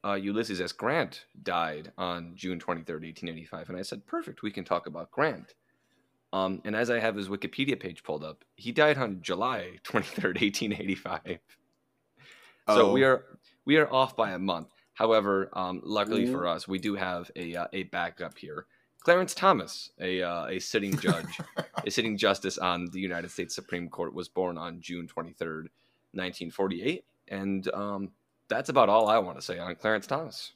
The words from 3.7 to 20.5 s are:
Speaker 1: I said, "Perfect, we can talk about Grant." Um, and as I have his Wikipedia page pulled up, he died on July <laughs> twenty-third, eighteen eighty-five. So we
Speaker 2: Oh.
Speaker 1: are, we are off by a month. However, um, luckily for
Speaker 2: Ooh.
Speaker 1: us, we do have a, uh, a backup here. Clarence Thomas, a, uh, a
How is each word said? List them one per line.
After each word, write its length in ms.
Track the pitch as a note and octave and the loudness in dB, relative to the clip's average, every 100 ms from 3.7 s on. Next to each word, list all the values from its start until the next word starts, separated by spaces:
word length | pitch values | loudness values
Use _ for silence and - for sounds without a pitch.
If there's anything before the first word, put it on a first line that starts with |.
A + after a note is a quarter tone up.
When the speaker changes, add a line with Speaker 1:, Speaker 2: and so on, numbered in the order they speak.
| F2+ | -10
Speaker 1:
I 60 | |
said, 240 | G2 - - | -8 -10 -8
"Perfect, 340 | E4+ E4 - | -8 -8 -8
we 80 | G3+ | -8
can 160 | G3+ | -8
talk 220 | - F2 - | -2 -2 -2
about 240 | D#2+ - | -12 -8
Grant." 420 | - D#3 A#2 - _ _ _ _ _ _ _ _ | 0 0 -2 -14 _ _ _ _ _ _ _ _
Um, 300 | F#2+ F#2+ F#2+ | 0 0 -2
and 100 | G#2 | -2
as 140 | G#2+ A#2+ | 0 0
I 80 | A#2+ | 2
have 180 | A2 | 0
his 140 | G2+ F#2+ | -2 -4
Wikipedia 500 | G2 - - C3+ B2+ | -4 -4 -2 -2 -2
page 240 | F#2 E2 | -6 -10
pulled 200 | - D2+ | -8 -6
up, 200 | D#2 D#2 _ | -6 -14 _
he 160 | _ G#2+ | _ -4
died 260 | A#2+ D3+ C3+ | 4 6 6
on 240 | A#2 F#2 | 0 -4
July 560 | E2+ F2+ B2 A#2 F2+ F2 | -4 -2 0 -2 -8 -12
<laughs> 40 | |
twenty-third, 560 | - A2 G2 - F#2+ F2+ | -2 0 0 -2 -2 2
eighteen 320 | G#2+ G2+ A2 | 0 2 -2
eighty-five. 640 | G2+ G2 F#2 - E2 F#2 E2+ _ _ _ _ _ _ _ _ - - - _ - | -2 -2 -4 -4 -6 -6 -10 _ _ _ _ _ _ _ _ -20 -20 -20 _ 4
So 240 | G#2+ G#2 | 6 8
we 140 | B2 | 8
Speaker 2:
Oh. 40 | C3 | 6
Speaker 1:
are, 160 | B2+ - - _ _ | 4 0 -20 _ _
we 120 | - D3+ | 4 4
are 140 | D3+ | 6
off 220 | C3 C3 | 4 2
by 160 | - G#2 | 2 0
a 80 | F2+ | 0
month. 300 | F#2+ E2+ E2 _ _ | -2 -2 -6 _ _
However, 560 | - A2+ A2 G2+ F#2+ F#2+ | 0 6 6 6 2 0
um, 280 | - F#2 F#2 | -4 -4 -4
luckily 440 | - G#2+ G#2 - A#2+ | -2 0 2 2 2
for 160 | B2+ | 2
Speaker 2:
Ooh. 60 | F2 | 0
Speaker 1:
us, 180 | E2 - | -2 -2
we 100 | F#2+ | -2
do 180 | G#2 | -2
have 360 | G2+ F#2 F2+ F2+ | -2 -2 -2 -6
a, 200 | - E2+ | -10 -6
uh, 120 | E2+ F2 | -4 -4
a 100 | F#2+ | -6
backup 540 | F2+ F2+ F2 - E2 - | -4 -4 -4 -6 -12 -10
here. 280 | D#2+ E2+ - _ _ _ | -12 -12 -14 _ _ _
Clarence 340 | - F3 F#3 | 4 6 4
Thomas, 560 | - F#3+ C#3+ F2 - - _ | 4 4 4 0 -10 -14 _
a, 220 | F#2 F#2 | -2 0
uh, 240 | F2 F2 | 0 -2
a 140 | C#2 | -4